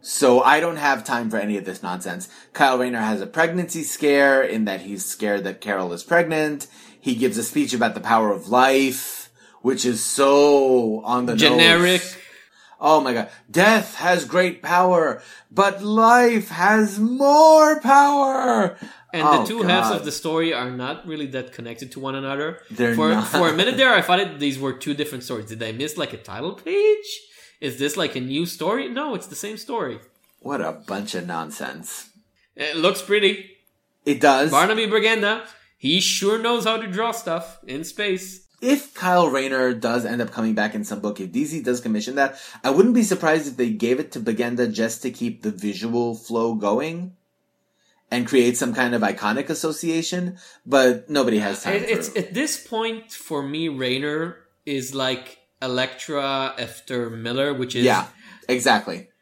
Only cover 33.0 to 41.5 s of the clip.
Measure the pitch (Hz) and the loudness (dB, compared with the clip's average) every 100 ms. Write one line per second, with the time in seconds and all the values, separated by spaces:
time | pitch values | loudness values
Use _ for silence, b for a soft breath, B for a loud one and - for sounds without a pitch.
33 | - 208 202 - - _ _ _ _ _ | 0 2 2 0 -10 _ _ _ _ _
34 | - 135 147 135 151 147 180 220 214 214 | -2 4 6 6 4 4 4 2 0 2
35 | 214 220 202 226 - B B B 131 175 | 2 0 0 -2 -6 B B B -2 0
36 | - - 196 220 233 240 208 226 220 185 | 0 0 0 0 0 0 0 -2 -4 -4
37 | 233 - - 165 170 - - 135 165 - | -4 -4 -6 -6 -8 -18 -12 -10 -10 -6
38 | 208 185 - - _ _ 247 277 - - | -4 -4 -6 -20 _ _ 0 0 -2 -6
39 | 185 180 165 135 135 131 127 120 117 120 | 2 4 4 2 0 0 0 0 -2 -2
40 | 113 120 113 - 110 107 107 107 104 101 | -2 -4 -6 -4 -2 0 -2 -4 -8 -6
41 | 104 104 95 117 147 | -6 -6 -6 -4 -4